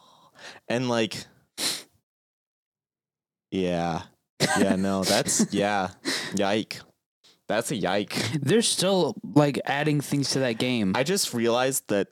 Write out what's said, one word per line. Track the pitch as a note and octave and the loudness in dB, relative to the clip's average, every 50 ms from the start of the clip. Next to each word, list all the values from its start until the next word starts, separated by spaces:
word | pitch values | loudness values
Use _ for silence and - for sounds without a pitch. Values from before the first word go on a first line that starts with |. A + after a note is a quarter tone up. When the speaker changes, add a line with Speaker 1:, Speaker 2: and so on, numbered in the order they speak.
| - - - _ _ _ _ - - - - - _ - | -20 -20 -20 _ _ _ _ -20 -20 -20 -20 -14 _ -2
Speaker 1:
And, | A2+ A#2+ B2+ B2 | -2 -2 0 0
like, | A#2+ A#2 A2+ G#2 - - - - _ _ _ _ - - - - - - - _ _ _ _ _ _ _ _ _ _ _ _ _ _ _ _ _ _ _ _ _ _ _ _ _ _ _ _ _ _ _ _ - | 2 2 0 0 -2 -8 -14 -16 _ _ _ _ -10 -6 -4 -4 -4 -6 -10 _ _ _ _ _ _ _ _ _ _ _ _ _ _ _ _ _ _ _ _ _ _ _ _ _ _ _ _ _ _ _ _ -6
yeah. | - F#2+ F#2 F2+ F2 E2+ E2+ E2+ E2 D#2+ - - _ _ _ _ _ - - - - - | -4 -2 0 0 0 0 -2 -2 -4 -4 -6 -10 _ _ _ _ _ -4 -2 0 2 2
Yeah, | G2+ G2 F#2+ | 2 2 2
no, | F#2 F#2+ G2 G2 F#2+ F#2 | 0 0 0 0 0 0
that's, | F2 G2 A2 C#3 - - - A2+ - | 2 2 2 2 2 2 2 2 0
Speaker 2:
<laughs> | - | 0
Speaker 1:
yeah. | G2+ G2 G2+ G#2 G2+ F#2 F#2 - - - - - - - - - | 0 0 0 0 0 -2 -4 -6 -8 -8 -6 -6 -6 -6 -6 -2
Yike. | F#2+ G2+ F#2+ G2+ A2+ F#2+ - - - - _ _ _ _ _ _ _ _ _ _ _ _ - | -2 0 0 0 0 -2 -4 -8 -16 -16 _ _ _ _ _ _ _ _ _ _ _ _ -4
That's | F#2+ A2 A#2+ - | -2 -2 -2 -2
a | D#3 | -2
yike. | G#2+ E2+ F2 F#2 G#2 G#2 F#2 - - - A2+ A#2+ D3+ C3+ | -2 -2 0 0 0 -2 -2 -4 -4 -4 -4 -4 -2 0
Speaker 2:
They're | C3 F#3 A#3 | 2 4 4
still, | A3+ - - - F3 F#3 G3 F#3 E3+ C#3 A2 - - - G2 | 4 2 0 0 0 2 2 2 2 0 -2 -6 -6 0 4
like, | D3 D3 D3 C3 - - | 4 4 4 2 -2 -2
adding | - C3 C#3+ D3+ D3+ D3 D3 C3 | -2 -2 0 0 0 0 0 0
things | - - C#3+ C3+ - | -2 -2 -2 0 0
to | - C#3 | 0 0
that | C3+ B2 A2+ A2 | 0 0 0 0
game. | B2+ B2+ B2+ A#2 G#2+ F#2+ F#2+ | 0 0 0 2 2 2 2
Speaker 1:
I | A#2+ C3+ | 2 2
just | D3+ F#3+ G3+ - - - | 2 0 0 -2 -2 -2
realized | A#2+ A2+ A#2 A2+ B2 B2+ C3+ C3+ - - - | 0 2 2 4 4 2 2 0 -2 -2 0
that | G#2+ G2+ F#2 - | 0 0 0 0